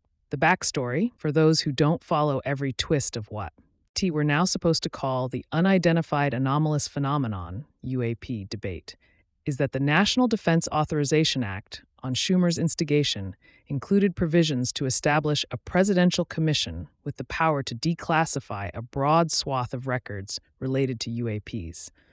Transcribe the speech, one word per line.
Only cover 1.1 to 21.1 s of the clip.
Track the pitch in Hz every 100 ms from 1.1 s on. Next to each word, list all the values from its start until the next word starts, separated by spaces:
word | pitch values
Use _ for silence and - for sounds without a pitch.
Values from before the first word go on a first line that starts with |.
| -
for | 156
those | 147 156 160
who | -
don't | 135 151 165
follow | - 156 151 139
every | - 139 139
twist | - - 147 - -
of | 107
what | 107 92 - _ _ _ -
T | 190
we're | 151
now | 147 147 185
supposed | - 170 160
to | 165
call | - 139 131 127
the | 127 -
Unidentified | 156 185 190 170 165 160 147 143
Anomalous | 127 135 143 156 151 -
Phenomenon, | - 139 147 123 98 85 92 151 _
U | 131 127
A | 117 117
P, | - 117 101
debate, | 104 101 87 - - _ _ _ _ -
is | 135
that | 143
the | 135
National | 139 156 202 - 254
Defense | 220 - 165 -
Authorization | 151 151 156 143 156 156 135
Act, | 107 95 - - - _
on | 131
Schumer's | 127 - 185 175 170
instigation, | 165 - 151 147 143 - 98 - _ _ -
included | - - 202 196 170
provisions | 170 170 156 131 123
to | - 135
establish | - 151 147 151 147 -
a | 123
presidential | - 180 196 185 180 -
commission | 170 - 160 147 - 80 - _
with | - -
the | 131
power | - 160 147
to | 131 117
declassify | 160 170 - 156 160 - - 104 98
a | -
broad | 117 - 139 165 170
swath | - 147 131 131
of | 127 131
records | 127 - 104 101 - _ -
related | 131 135 135 120
to |
U | -